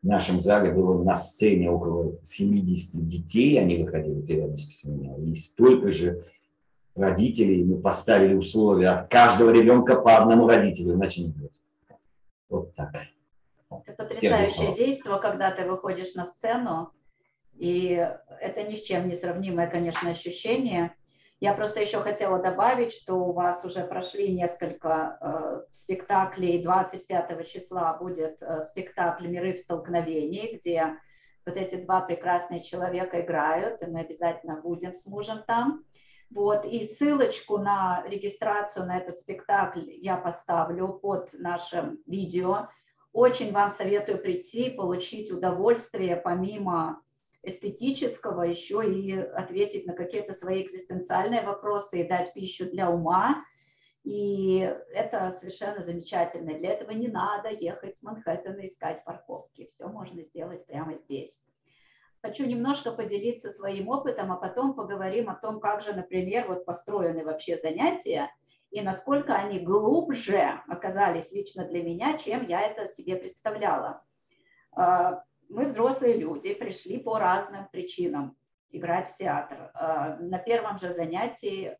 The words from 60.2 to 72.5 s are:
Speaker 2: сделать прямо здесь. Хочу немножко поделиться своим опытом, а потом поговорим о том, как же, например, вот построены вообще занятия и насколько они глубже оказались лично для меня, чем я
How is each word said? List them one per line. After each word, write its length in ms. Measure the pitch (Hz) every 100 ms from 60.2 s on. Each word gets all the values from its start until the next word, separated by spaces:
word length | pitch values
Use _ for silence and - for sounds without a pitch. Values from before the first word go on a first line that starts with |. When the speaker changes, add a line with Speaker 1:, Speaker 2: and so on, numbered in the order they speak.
Speaker 2:
сделать 420 | 156 175 170 180 -
прямо 300 | 139 156 151
здесь. 460 | _ 139 - - _ _ _ _ _ _ _ _
Хочу 240 | 220 - 262
немножко 460 | 240 247 277 240
поделиться 580 | 233 214 202 226 240 208
своим 380 | 196 196 196 202
опытом, 440 | 269 269 - 190
а 40 | 185
потом 380 | 185 - 269
поговорим 560 | 262 196 196 190 208 220
о 60 | 180
том, 240 | - 214
как 220 | 214 208
же, 120 | 208
например, 540 | 190 180 185 185 233 190
вот 180 | 185 -
построены 580 | 170 - 208 170 165
вообще 340 | 156 156 - 165
занятия 720 | 160 165 285 370 - - 427 - _ _ _
и 100 | 208
насколько 520 | 196 185 - 285 285
они 260 | 202 202 190
глубже 1000 | 170 208 214 320 - 233 - 196 165 - -
оказались 640 | 170 190 190 196 165 -
лично 340 | 196 202 185 170
для 160 | 175
меня, 360 | 170 170 247 311
чем 280 | - 247
я 160 | 247